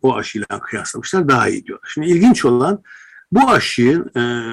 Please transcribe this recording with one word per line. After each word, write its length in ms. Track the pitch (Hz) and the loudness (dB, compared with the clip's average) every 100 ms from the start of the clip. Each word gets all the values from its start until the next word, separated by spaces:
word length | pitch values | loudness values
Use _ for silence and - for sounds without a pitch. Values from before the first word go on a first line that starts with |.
o 140 | 135 110 | -2 -2
aşıyla 440 | 107 107 101 101 | -6 -8 -8 -10
kıyaslamışlar. 680 | - 104 85 - - 190 147 | -10 -10 -10 -12 -4 -2 2
Daha 200 | 123 107 | 2 0
iyi 180 | 107 - | -4 -8
diyorlar. 240 | - - | -16 -12
Şimdi 120 | - 160 | -4 0
ilginç 380 | 170 233 214 | 4 6 4
olan 380 | 127 123 147 202 - - - - - | 4 2 0 -2 -8 -20 -20 -20 -2
bu 180 | 208 269 | 2 4
aşının, 600 | 170 - - 120 170 - 123 | 2 0 2 2 2 -2 -4
e, 60 | 120 120 113 | -2 -4 -6